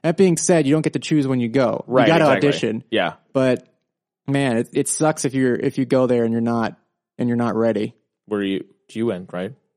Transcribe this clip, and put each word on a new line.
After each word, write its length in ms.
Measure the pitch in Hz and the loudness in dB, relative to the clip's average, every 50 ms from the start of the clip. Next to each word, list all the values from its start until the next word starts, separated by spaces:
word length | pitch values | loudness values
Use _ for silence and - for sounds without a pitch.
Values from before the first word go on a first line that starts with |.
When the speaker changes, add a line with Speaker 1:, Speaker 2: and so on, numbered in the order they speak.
Speaker 1:
That 140 | - 165 175 | -2 -2 2
being 200 | - 196 185 170 156 | 4 4 4 4 0
said, 280 | - - 185 165 151 | 2 2 2 2 4
you 60 | 135 | 2
don't 100 | 147 156 | 2 0
get 120 | 151 156 - | 0 -2 -4
to 40 | 131 | -4
choose 280 | - - 160 147 139 131 | -4 0 0 0 0 0
when 120 | 131 127 | 0 -2
you 80 | 120 113 | -2 0
go. 360 | 113 139 131 113 - - - | 0 0 0 0 0 -4 -4
Speaker 2:
Right, 200 | - 120 127 120 | 0 2 4 4
Speaker 1:
You 60 | - | 4
gotta 120 | 160 165 160 | 4 4 4
Speaker 2:
exactly. 240 | 147 131 95 - 143 | 4 4 4 2 0
Speaker 1:
audition. 360 | 143 - - 113 107 113 - _ | 0 0 -2 -2 -4 -4 -6 _
Speaker 2:
Yeah. 240 | - 104 92 82 - _ _ _ _ | -2 0 0 -2 -4 _ _ _ _
Speaker 1:
But, 340 | 135 131 131 127 127 - _ _ _ _ _ _ _ _ _ _ _ _ | 0 2 2 0 -2 -4 _ _ _ _ _ _ _ _ _ _ _ _
man, 300 | - 139 139 139 131 117 | -4 -2 0 0 0 0
it, 140 | 113 120 - | -2 -2 -2
it 160 | - 156 139 - | -2 -4 -2 -2
sucks 360 | - - 156 156 156 - - | -2 0 0 0 0 0 -4
if 80 | 139 117 | -4 -2
you're, 200 | 135 131 127 120 | 0 0 0 0
if 220 | - - 139 - | 0 -2 -4 -2
you 80 | - 131 | -2 -2
go 220 | 120 135 131 127 | 0 2 2 2
there 180 | 120 123 120 117 | 2 2 0 0
and 80 | 113 | 0
you're 80 | 113 117 | 0 -2
not, 380 | 117 117 117 117 113 104 - _ _ _ _ _ _ _ _ - | -2 -2 -2 -2 -4 -4 -6 _ _ _ _ _ _ _ _ -6
and 100 | 123 120 | -4 -2
you're 80 | 120 | -2
not 180 | 117 120 117 95 | -2 -2 -2 -2
ready. 400 | 110 113 113 110 101 107 117 - _ _ _ _ _ _ - | 0 0 0 0 -2 -4 -6 -10 _ _ _ _ _ _ -6
Speaker 2:
Were 140 | 104 101 | -4 -4
you, 220 | 101 98 98 92 - _ _ _ _ _ | -2 -2 -4 -4 -6 _ _ _ _ _
you 140 | - 110 113 | -8 -4 -4
went, 240 | 117 101 90 92 - | -4 -4 -6 -10 -12
right? 200 | - 90 92 101 135 _ _ _ _ | -10 -8 -8 -8 -10 _ _ _ _